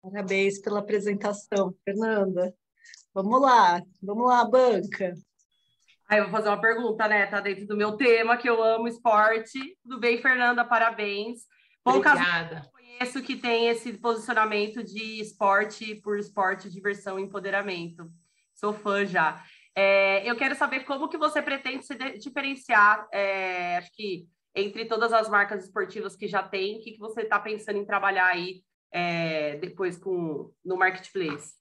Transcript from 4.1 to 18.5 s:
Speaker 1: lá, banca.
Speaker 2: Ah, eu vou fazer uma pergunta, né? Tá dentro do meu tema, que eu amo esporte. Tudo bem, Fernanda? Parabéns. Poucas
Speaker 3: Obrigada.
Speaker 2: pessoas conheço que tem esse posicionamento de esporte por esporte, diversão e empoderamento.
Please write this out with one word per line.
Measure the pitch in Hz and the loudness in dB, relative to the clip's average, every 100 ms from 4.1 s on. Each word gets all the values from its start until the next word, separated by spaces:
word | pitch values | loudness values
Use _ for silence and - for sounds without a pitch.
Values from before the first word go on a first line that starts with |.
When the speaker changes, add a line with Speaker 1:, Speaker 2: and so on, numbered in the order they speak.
| 208 247 | 0 4
Speaker 1:
lá, | 247 | 4
banca. | 233 254 254 202 196 - 190 175 _ _ _ _ _ _ _ _ _ | 6 6 6 2 -2 -4 -6 -6 _ _ _ _ _ _ _ _ _
Speaker 2:
Ah, | 214 | 2
eu | |
vou | 202 | 2
fazer | 214 214 | 0 0
uma | 208 | 2
pergunta, | 226 233 240 220 214 | 2 2 -2 0 2
né? | 214 196 | 2 2
Tá | 202 | -2
dentro | 196 190 202 | -4 -6 -6
do | 208 | -2
meu | 214 214 | -2 2
tema, | 240 226 226 233 | 4 4 4 0
que | 240 | 2
eu | 226 | 2
amo | 226 226 233 | 2 2 -2
esporte. | 233 240 214 214 226 220 269 269 - | -2 4 6 4 2 -4 -12 -12 -16
Tudo | 240 254 | -14 -4
bem, | 233 240 | 0 0
Fernanda? | 262 247 247 240 | 2 2 2 2
Parabéns. | 240 233 226 202 208 202 220 247 - _ _ _ | 2 2 2 0 -6 -6 -8 -10 -18 _ _ _
Poucas | - 269 302 | 2 4 6
Speaker 3:
Obrigada. | 285 175 170 165 160 | 6 4 0 -2 -10
Speaker 2:
pessoas | 143 _ - 240 | -16 _ -20 -8
conheço | 247 277 | -6 -6
que | 254 233 | -8 -6
tem | 247 233 233 | 0 2 2
esse | 226 247 | 0 -4
posicionamento | 202 233 226 226 226 214 208 208 240 | -4 -2 -2 0 2 2 0 -2 -4
de | 220 208 220 220 | -10 -10 -10 -10
esporte | 214 - 202 196 208 - 220 214 | -12 -2 2 2 0 -6 -12 -10
por | 208 208 | -6 -4
esporte, | 202 - 190 190 202 | -4 -2 -2 -2 -10
diversão | 180 196 196 - 190 | -6 -6 -6 -8 -8
e | |
empoderamento. | 196 202 190 196 202 180 170 170 165 - _ _ _ | -8 -8 -4 -4 -4 -8 -10 -14 -20 -20 _ _ _